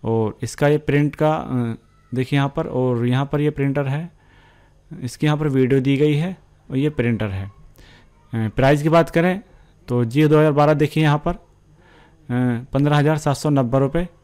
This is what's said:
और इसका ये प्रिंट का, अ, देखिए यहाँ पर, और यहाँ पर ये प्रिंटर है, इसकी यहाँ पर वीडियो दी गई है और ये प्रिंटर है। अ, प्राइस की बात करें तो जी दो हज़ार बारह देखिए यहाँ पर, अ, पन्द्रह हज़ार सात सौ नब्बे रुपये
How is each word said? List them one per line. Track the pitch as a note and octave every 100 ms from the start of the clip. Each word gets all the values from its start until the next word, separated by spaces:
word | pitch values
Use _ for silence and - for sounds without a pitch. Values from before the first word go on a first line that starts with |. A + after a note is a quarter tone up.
और | A2 A2+ A2 -
इसका | A#2+ - D3
ये | D3
प्रिंट | D3+ C#3+ D3 -
का, | D3+ D#3
अ, | - B2+ A#2+ A2+ _ _ _ B2
देखिए | B2+ C#3+
यहाँ | C#3 D3+
पर, | D#3+
और | B2+ B2+ A#2+ A#2+
यहाँ | B2+ C#3
पर | D3+
ये | D3
प्रिंटर | D3 C#3 C#3 C3+
है, | C#3+ E3+ _ _ - _ _ _ _ _ -
इसकी | B2 - D3+
यहाँ | D3+
पर | D#3
वीडियो | C3+ B2+ C3+
दी | C3 C#3
गई | D3+
है | D3 F3 F#3 _ _ _
और | C3
ये | D3
प्रिंटर | D3+ A#2+ A2 A2
है। | G2 G2
अ, | - - - - - - _ _ A2+
प्राइस | A2 - C3 D3
की | D#3
बात | E3 E3
करें | E3+ F3 F#3 - - - _ -
तो | B2 A#2
जी | C3 D#3
दो | D3+
हज़ार | D#3
बारह | D3 D3
देखिए | D3+ D3 -
यहाँ | D#3 D3
पर, | E3+
अ, | - _ _ _ _ - - - _ - B2 B2+ A#2 B2+
पन्द्रह | C3+ D3 D3
हज़ार | C#3+ D#3
सात | D3+ C3+
सौ | D#3
नब्बे | C#3 B2 C3+
रुपये | C3+ E3 F3 _